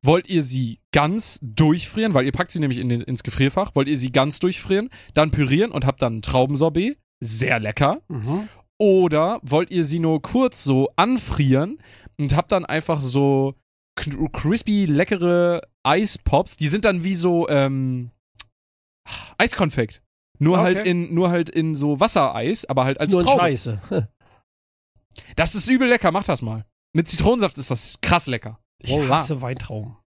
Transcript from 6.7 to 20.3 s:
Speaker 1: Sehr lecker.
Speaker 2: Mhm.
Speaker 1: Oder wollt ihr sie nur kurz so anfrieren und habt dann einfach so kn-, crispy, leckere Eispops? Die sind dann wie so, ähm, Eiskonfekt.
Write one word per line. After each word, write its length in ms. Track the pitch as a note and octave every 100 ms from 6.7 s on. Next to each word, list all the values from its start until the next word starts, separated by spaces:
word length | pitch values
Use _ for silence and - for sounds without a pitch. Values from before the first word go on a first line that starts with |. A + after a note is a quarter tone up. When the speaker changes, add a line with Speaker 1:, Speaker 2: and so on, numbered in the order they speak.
| D3+ G#3 D4 _ _
Speaker 1:
Sehr 380 | A#2 A2 B2+ A#2+
lecker. 400 | G#2+ G#2+ C#3+ C4 _
Speaker 2:
Mhm. 400 | D3 A2 E3 G#3+ - _ _
Speaker 1:
Oder 600 | G#3 F#3+ F3 D3+ E3 A3+
wollt 280 | C3 D3 F3+
ihr 140 | F3+
sie 140 | D#3 E3
nur 240 | E3 D#3+
kurz 420 | - A#3+ B3+ -
so 240 | C#3 C3 C#3 -
anfrieren 840 | G3 B3+ - - C#3+ C3 E3+ D4 - - - _
und 160 | C#3+
habt 160 | C#3+ -
dann 140 | F#3+
einfach 380 | F3 D#3 - D#3+
so 520 | C3 C3 C#3 C3+ C3+ C3+ _ _ _ -
kn-, 320 | - C#3 D#3
crispy, 540 | - D3 A3+ - G#3 F#3+
leckere 760 | C#3+ F#3 G3+ F3 F3 F3 E3+ - _
Eispops? 720 | - D#3+ G#3 - - C#3+ F3+ -
Die 120 | D3+
sind 160 | F3+
dann 200 | G#3 F3+
wie 100 | F3
so, 340 | F#3 F3+ E3+ E3+
ähm, 640 | C#3+ C#3 C3+ C3 B2+ B2 _ _ _ - _ _ _ _ _ - - - -
Eiskonfekt. 640 | A#3 - E3+ - A2 - _ _ _